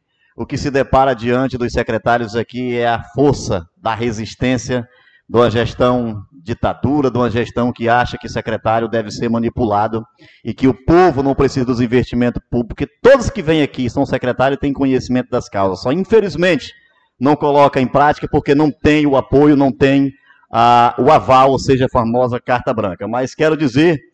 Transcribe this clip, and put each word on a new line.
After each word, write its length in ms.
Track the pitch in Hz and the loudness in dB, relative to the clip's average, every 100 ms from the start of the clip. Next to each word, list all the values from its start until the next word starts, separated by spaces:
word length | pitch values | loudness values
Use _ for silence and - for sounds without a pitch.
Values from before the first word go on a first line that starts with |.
| _ _ _ | _ _ _
o 120 | - 117 | -14 -10
que 120 | 135 | -6
se 140 | 143 | -2
depara 420 | 135 127 135 135 | -2 0 2 0
diante 440 | 117 117 123 131 123 | 0 -2 -2 -2 -4
dos 160 | 120 | -4
secretários 640 | 123 117 110 120 120 113 113 | -4 -4 -2 0 -2 -2 -6
aqui 400 | 104 120 127 120 | -8 -8 -6 -2
é 100 | 117 | -2
a 160 | 113 | -2
força 640 | - - 143 - - 98 85 _ | -6 -2 0 0 -4 -8 -8 _
da 160 | 110 | -6
resistência 960 | 107 120 107 107 - 127 127 131 123 117 _ _ _ - | -4 -6 -6 -10 -6 -4 -4 -4 -6 -8 _ _ _ -4
de 80 | 113 | 0
uma 140 | 117 | 2
gestão 680 | 117 113 - 123 123 117 104 - - | 0 -2 -2 0 0 -4 -8 -14 -16
ditadura, 720 | - 117 104 - 127 147 131 | -12 -6 -6 -4 -2 0 0
de 60 | 117 | 0
uma 120 | 120 | -2
gestão 440 | 120 110 120 120 | -2 -4 -4 -4
que 160 | 117 113 | -2 0
acha 280 | 120 120 - | 0 0 -6
que 120 | 107 | -10
secretário 580 | 117 117 107 110 113 113 | -8 -6 -4 -2 -2 -2
deve 240 | 113 104 | -4 -4
ser 180 | 92 117 | -6 -4
manipulado 760 | 117 113 123 110 101 110 110 110 _ - _ | -2 -2 -2 -2 0 -2 -4 -10 _ -20 _
e 120 | - | -12
que 160 | - 131 | -2 0
o 40 | 120 - | 0 2
povo 360 | 170 185 135 | 4 4 2
não 140 | 139 135 | -2 0
precisa 300 | 135 139 123 | 0 0 -2
dos 160 | 120 | -2
investimentos 600 | 120 123 113 120 120 - - | 0 0 0 -2 -2 -4 -6
públicos, 360 | 120 110 - 143 | -6 -6 -8 -10
que 60 | _ | _
todos 280 | 233 269 214 | 4 4 2
que 120 | 208 | -6
vêm 200 | 151 160 | -2 0
aqui 280 | 143 - 123 | 0 -4 -4
são 160 | 147 127 | -4 -2
secretários 520 | 131 123 117 135 139 | -2 -4 0 -2 0
e 40 | |
têm 100 | 143 | -4
conhecimento 580 | 135 135 127 123 127 123 | -2 0 0 0 -4 -2
das 200 | 120 - | -6 -4
causas. 320 | 98 98 90 | -4 -2 -2
Só, 100 | 127 | -4
infelizmente, 800 | 165 190 226 202 147 180 147 - - _ _ _ - | -4 2 2 2 0 0 -2 -4 -20 _ _ _ -4
não 160 | 131 147 | 0 0
coloca 460 | 151 143 139 135 | 2 4 4 2
em 60 | 123 | 0
prática 380 | 139 147 147 151 | 2 2 0 -2
porque 240 | 151 - 143 | -2 2 2
não 160 | 156 | 2
tem 340 | - 151 151 147 | 0 0 2 2
o 120 | 135 | 0
apoio, 400 | - 135 147 139 | 2 4 4 4
não 120 | 139 | 2
tem 440 | - 139 139 139 - _ _ _ | 2 2 2 0 -4 _ _ _
a, 460 | 113 120 120 120 - | 2 4 6 4 2
o 140 | 127 | 4
aval, 400 | 147 95 131 135 | 4 6 4 4
ou 80 | 131 | 2
seja, 280 | - 131 131 | 0 0 0
a 20 | |
famosa 500 | 127 113 123 123 120 | 0 0 0 -2 -2
carta 340 | - 123 139 | -4 -4 -2
branca. 320 | 117 101 85 101 | -4 -4 -6 -6
Mas 300 | 120 170 - | -6 -6 -2
quero 220 | 156 147 | 0 0
dizer 420 | 147 113 175 156 - | 0 2 2 0 -6